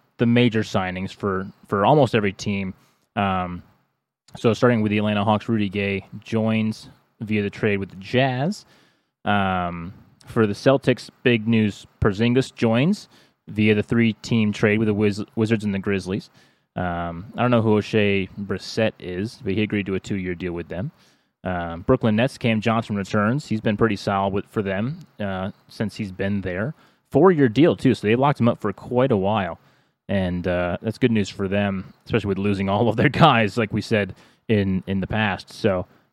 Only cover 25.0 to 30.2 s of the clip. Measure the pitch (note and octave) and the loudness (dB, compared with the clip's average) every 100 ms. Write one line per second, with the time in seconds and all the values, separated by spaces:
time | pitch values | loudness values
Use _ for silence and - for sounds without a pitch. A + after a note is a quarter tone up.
25 | D3 - G2+ F#2+ F#2+ - _ - G#2+ - | -14 -10 -8 -6 -8 -10 _ -8 -8 -6
26 | G#2 F#2 G2 G2+ F#2 F2+ A#2 - _ _ | -10 -6 -4 -2 -4 -4 -6 -8 _ _
27 | _ C#3 F#3 D#3+ C3+ G#2+ E3 G2+ C3+ G#2 | _ 4 6 6 4 4 4 4 2 2
28 | G#2 A#2 C#3+ C#3 A#2 F#2 G#2 F#2+ - B2 | 2 2 2 4 2 2 -4 -6 -4 0
29 | C3 G#2+ F#2+ A2 F2+ E2 _ _ _ _ | 2 2 0 0 -4 -8 _ _ _ _
30 | - G2 | -4 -2